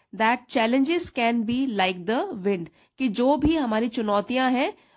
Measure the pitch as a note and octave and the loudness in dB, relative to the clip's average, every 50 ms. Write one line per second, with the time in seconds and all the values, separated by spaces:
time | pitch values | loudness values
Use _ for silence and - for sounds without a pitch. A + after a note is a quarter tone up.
0 | _ _ - F#3 A3 A3+ B3 B3 - - - B3 A3 A#3 B3 C4+ C4+ D4+ E4+ F4 | _ _ -4 0 2 2 2 0 -4 -4 -2 0 2 2 2 2 2 2 2 0
1 | - - - B3+ A#3 A#3 A#3+ A#3 G#3+ A3 A#3+ B3+ C#4 B3+ G#3 G3 F#3 F#3 F#3 F3+ | -2 -4 -2 0 0 0 0 0 -2 -2 -2 -2 -2 -2 0 0 0 0 -2 -4
2 | E3+ G3 A3+ C#4 G4 G4 C#4+ G3+ F3+ G3+ G3+ F3 E3 - - _ _ _ _ - | -4 -2 -2 -2 -2 -4 -6 -4 -2 -2 -2 -2 -4 -10 -14 _ _ _ _ -4
3 | C4+ A#3+ G3 A#3 A#3+ C4+ D4 C#4 D4+ D4+ E4 D#4 C4+ A#3 G#3+ A3 A#3+ B3 - B3 | -4 -2 0 2 2 2 2 2 2 2 2 0 0 0 0 -2 -2 -2 -2 -4
4 | G#3+ G#3 G3+ G#3 G3+ - B3 B3+ C4 B3+ C4 B3 D4 G4 - - _ _ _ | -2 0 0 0 0 0 0 0 2 2 2 0 0 -2 -4 -8 _ _ _